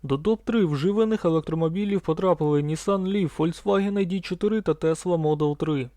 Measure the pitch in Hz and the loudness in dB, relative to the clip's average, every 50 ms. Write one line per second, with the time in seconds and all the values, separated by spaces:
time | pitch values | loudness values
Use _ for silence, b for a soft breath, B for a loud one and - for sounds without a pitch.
0 | - 139 135 139 156 208 226 214 - - 226 233 202 160 147 135 143 185 202 214 | -2 -2 -4 0 2 0 0 0 -2 -2 2 2 2 2 2 0 0 0 2 2
1 | 220 220 220 208 - 170 165 160 151 - 160 160 165 160 160 196 208 202 202 190 | 2 2 0 0 0 2 2 2 0 -2 -2 -2 0 -2 0 -2 -2 0 -2 -2
2 | - - 160 165 185 185 175 151 156 151 147 147 143 147 160 156 - - 196 190 | 0 -2 -2 0 2 0 2 2 2 2 2 2 0 0 -4 -4 -2 -2 0 0
3 | 185 185 196 208 190 147 - - 160 175 170 - - 208 196 196 196 202 202 202 | 0 0 0 0 0 -2 0 0 -2 -2 -2 -4 -2 0 2 2 2 0 0 0
4 | 196 175 185 196 175 - 185 175 - 208 220 220 208 - 156 - - 160 160 - | 0 0 -2 -6 -4 -6 -6 -2 0 0 0 0 0 0 -2 0 2 0 0 0
5 | - 180 175 165 156 151 151 147 151 147 147 - - 160 151 139 127 123 _ | 0 -2 0 2 2 0 2 2 2 0 0 -2 -2 -2 -2 -2 -2 -6 _